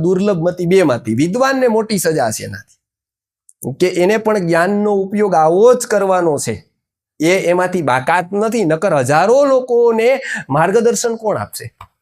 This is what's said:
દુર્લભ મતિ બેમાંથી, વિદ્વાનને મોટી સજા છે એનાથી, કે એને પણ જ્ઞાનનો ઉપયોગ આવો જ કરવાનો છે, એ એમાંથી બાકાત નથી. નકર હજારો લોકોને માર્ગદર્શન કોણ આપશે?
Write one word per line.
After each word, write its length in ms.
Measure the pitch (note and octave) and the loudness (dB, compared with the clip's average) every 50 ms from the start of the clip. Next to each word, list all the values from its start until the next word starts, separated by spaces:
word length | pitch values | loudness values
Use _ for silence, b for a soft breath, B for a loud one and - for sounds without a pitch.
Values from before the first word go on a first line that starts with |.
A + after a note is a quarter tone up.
| D#3+ | 0
દુર્લભ 400 | F3+ F#3+ F#3 G3 G#3 G3+ E3+ D#3+ | 0 0 0 0 0 0 0 -2
મતિ 240 | F3 F3+ F3+ F3+ E3 F#3 | -4 -4 -2 -2 2 2
બેમાંથી, 460 | F#3+ F3+ D3 B2 A2+ - A2 A2 A2+ D3+ | 2 4 2 0 -2 -4 -4 -2 -2 -2
વિદ્વાનને 520 | F3 F3+ B3 C4 C4 C4+ C4 B3+ B3 A3 | -2 0 0 0 0 0 0 0 0 0
મોટી 240 | A3 A3 A3 A3 F#3 - | 0 -2 -2 -4 -4 -2
સજા 240 | E3+ D#3+ D3+ B2+ A2+ | -2 -2 -2 -2 -4
છે 180 | A2 - - - | -4 -6 -10 -12
એનાથી, 320 | G2+ F2+ - _ _ _ _ _ _ _ _ _ _ _ _ _ _ _ _ _ _ _ - - C3 - | -12 -14 -16 _ _ _ _ _ _ _ _ _ _ _ _ _ _ _ _ _ _ _ -12 -10 -6 -2
કે 80 | F3+ F3+ F3+ F3 F3+ | -2 -2 0 2 2
એને 140 | F#3+ G#3+ A3 | 2 2 0
પણ 300 | G#3+ A3 G#3+ G#3 F3+ E3 | 0 -2 -2 -2 0 0
જ્ઞાનનો 480 | E3+ E3 E3+ F#3+ G#3 G#3 G#3 G#3 G#3 G3 F#3+ | 0 0 0 0 0 0 0 0 0 -2 -2
ઉપયોગ 300 | G3 G#3 G#3 G#3+ G3+ F3+ | -2 -2 -2 0 0 2
આવો 340 | E3 D#3 D#3 E3+ F#3 G#3+ B3 B3 | 2 2 4 4 4 6 6 4
જ 180 | B3 - - G#3+ | 4 0 -2 -2
કરવાનો 460 | G3+ G3 F#3+ F#3 F3+ F3 E3 D3 C3+ | 0 0 0 0 0 0 0 -2 -2
છે, 160 | - - A2 - - _ _ _ _ _ _ _ _ _ _ - | -4 -6 -8 -8 -10 _ _ _ _ _ _ _ _ _ _ -2
એ 120 | D3+ E3 F#3 F#3+ E3 E3 F3 | 0 2 2 2 2 0 0
એમાંથી 340 | F3+ F3+ F3+ F3 F#3 D#3+ C3 B2 | 0 0 0 -2 -2 -2 0 0
બાકાત 340 | C3 C3 D#3+ E3 F3+ F3+ F3 G3 | 0 0 0 0 0 0 -2 -4
નથી. 320 | G3+ G#3+ A3 G#3+ A#3 G#3 | -2 -2 -2 -2 0 0
નકર 300 | D3+ D#3 D#3+ F#3 G3 E3 C#3+ B2+ | 0 0 0 0 0 0 0 0
હજારો 420 | A#2+ C#3+ D#3 F3+ G3+ A#3+ C#4 C#4+ | 2 2 2 2 4 4 4 4
લોકોને 680 | C#4 C4 B3+ B3+ B3 A#3+ A#3+ A#3+ A#3 A3+ A3 A3+ A#3+ C4+ C4 - B B G#3+ B B | 4 2 0 0 0 0 2 2 2 2 2 2 0 0 0 -4 B B -10 B B
માર્ગદર્શન 680 | C3+ D3 E3 F#3 F#3+ A#3 A3 A#3 A3+ - - A#3 A3+ | 0 0 2 2 2 2 2 2 0 0 -2 -4 -4
કોણ 220 | A3 A3+ G#3+ F3+ B2+ | -4 -4 -4 -4 -4
આપશે? 280 | G#2 - - - - G#2 - - - - _ _ | -6 -8 -12 -14 -16 -16 -18 -20 -20 -20 _ _